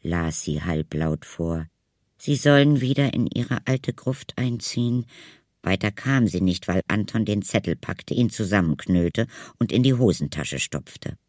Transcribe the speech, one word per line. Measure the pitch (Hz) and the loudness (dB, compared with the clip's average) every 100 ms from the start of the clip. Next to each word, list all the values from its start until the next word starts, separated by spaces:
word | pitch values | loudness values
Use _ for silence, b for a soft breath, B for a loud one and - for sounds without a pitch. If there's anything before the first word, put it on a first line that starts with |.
las | - 85 82 80 | -2 -2 -2 -4
sie | - 76 | -4 -4
halblaut | 80 80 78 78 80 78 - | -2 -4 -2 -2 -2 -2 -8
vor. | - 82 82 82 _ _ _ _ _ | -6 -4 -4 -6 _ _ _ _ _
„Sie | - 143 | -4 0
sollen | 147 143 143 143 | 6 6 6 4
wieder | 127 139 139 | 2 2 0
in | - 117 | 0 -2
ihre | - 120 123 - | -2 -4 -4 -2
alte | 131 - | -2 -2
Gruft | - - 131 - - | -6 -4 -6 -8 -4
einziehen.“ | 127 120 - - 120 120 120 B B B B _ | -4 -4 -6 -2 0 0 -4 B B B B _
Weiter | - 95 107 | -2 0 0
kam | 101 131 135 110 | -4 0 2 2
sie | 90 | 2
nicht, | 92 90 - | 0 0 0
weil | 90 - | -2 0
Anton | 101 104 113 104 | -2 0 -2 0
den | 104 | 0
Zettel | 90 113 90 80 | 0 -2 0 -4
packte, | - - - - | -6 -10 -4 0
ihn | 117 | 0
zusammenknüllte | - 104 101 85 73 - 90 87 - 117 B B B | 0 0 2 2 0 2 2 2 0 -4 B B B
und | 120 | 0
in | 110 | 4
die | 127 | 4
Hosentasche | 127 123 80 73 76 73 69 | 4 4 4 -2 -6 -6 -6
stopfte. | - 73 - - - - | -4 -6 -8 -12 -12 -12